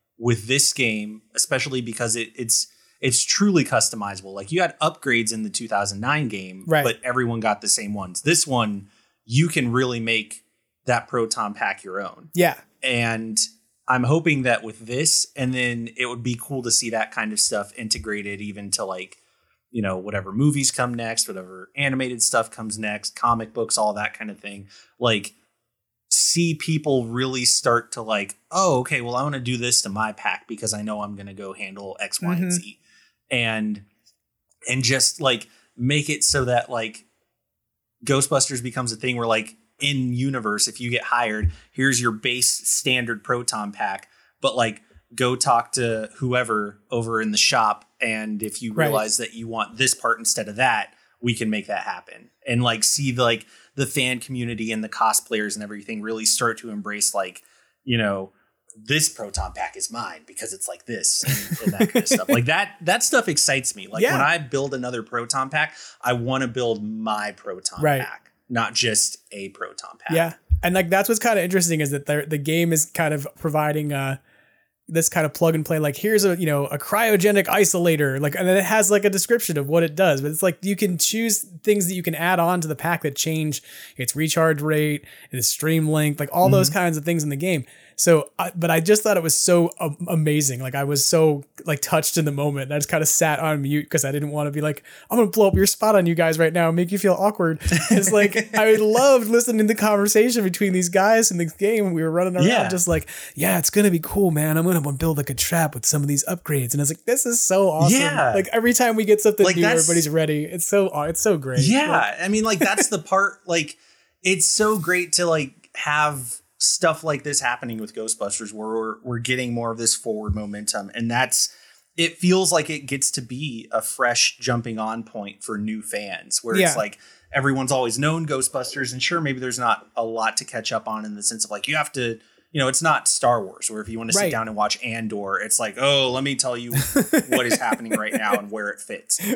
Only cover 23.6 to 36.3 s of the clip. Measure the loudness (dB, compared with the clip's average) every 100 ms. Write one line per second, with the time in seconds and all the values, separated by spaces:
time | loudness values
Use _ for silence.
23.6 | -2 0 -2 -2 -6 -6 -14 -14 -14 -16
24.6 | -18 -20 _ -2 0 0 -2 -16 _ _
25.6 | _ _ _ _ -4 0 2 2 0 -2
26.6 | -2 -2 0 0 0 -4 -4 -2 0 2
27.6 | 2 2 0 -10 -4 -4 -4 -10 -6 0
28.6 | 2 2 2 -2 -2 -2 -2 -4 -4 -2
29.6 | 0 0 0 -2 -4 -2 -4 -4 -6 -8
30.6 | -6 -6 -6 -6 -8 -10 -14 -14 -12 -10
31.6 | -12 -12 -14 -10 -8 -4 -2 0 0 -2
32.6 | -6 -18 _ _ _ _ -4 0 0 -2
33.6 | -4 -6 -12 _ _ _ _ _ _ _
34.6 | -6 -2 0 2 0 0 0 0 -4 _
35.6 | _ -4 0 0 0 -2 0